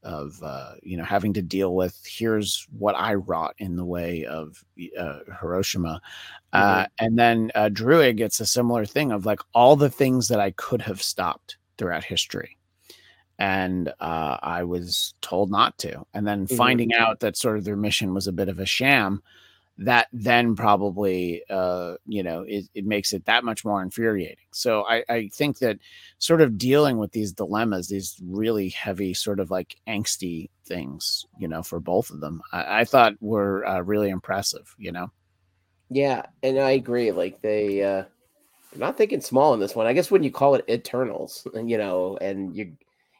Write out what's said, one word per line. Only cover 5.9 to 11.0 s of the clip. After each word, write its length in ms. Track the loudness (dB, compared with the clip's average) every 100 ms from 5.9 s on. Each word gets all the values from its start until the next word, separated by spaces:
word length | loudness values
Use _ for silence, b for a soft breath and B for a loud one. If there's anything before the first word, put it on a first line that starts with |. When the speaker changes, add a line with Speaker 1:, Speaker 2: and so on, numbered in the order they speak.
| -6 B B B B -2
Speaker 1:
Uh, 320 | 2 4 4 0
Speaker 2:
Mm-hmm. 200 | -2 0
Speaker 1:
and 140 | 6
then, 320 | 6 4 0
uh, 160 | 2 0
Druig 480 | 2 4 6 6 4
gets 220 | -2 -2
a 60 | -2
similar 380 | 0 2 2 0
thing 260 | 0 0
of, 140 | 0 -2
like, 140 | -4 0
all 220 | 6 8 8
the 140 | 6
things 380 | 4 2 2 2
that 100 | 2
I 100 | 0
could 300 | -2 -4 -4
have 180 | -4 -6